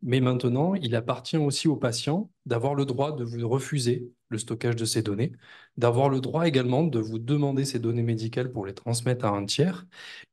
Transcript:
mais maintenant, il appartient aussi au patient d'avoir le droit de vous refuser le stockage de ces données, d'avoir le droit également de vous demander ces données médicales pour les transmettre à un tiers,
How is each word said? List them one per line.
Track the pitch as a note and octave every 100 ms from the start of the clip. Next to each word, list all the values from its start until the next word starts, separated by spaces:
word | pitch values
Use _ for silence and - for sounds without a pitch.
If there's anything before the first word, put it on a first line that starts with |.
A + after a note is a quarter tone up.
mais | B2+ B2+
maintenant, | B2+ B2+ B2 B2+ E3 G3
il | B2+ A2+
appartient | A2 B2 - D#3+
aussi | C#3+ C3+ E3
au | C#3
patient | B2 A#2 - E3+ G#3+ _ B2+
d'avoir | A#2 C3+
le | C#3+ C3+
droit | B2 C#3+
de | D3 A#2
vous | A#2 A#2
refuser | C3+ C3 D3 A#2+ B2 - - -
le | A2
stockage | - A2+ A#2+ A2+
de | A2+
ces | A2+
données, | G#2+ G2+ B2+ - - - - -
d'avoir | A#2 A#2+ C#3
le | C3
droit | C3 D3 E3+
également | C3 B2 B2+
de | E3 A#2+
vous | A2 A2+
demander | A#2 D3 C#3+ C3+ C#3
ces | A#2+
données | A2+ A#2+
médicales | A#2 A2+ A2+ A#2+ B2+
pour | A#2 F#2+
les |
transmettre | G2 - A#2+ B2+ B2 A2
à |
un | G2+ G2+
tiers, | - F3 F3+ - - - - -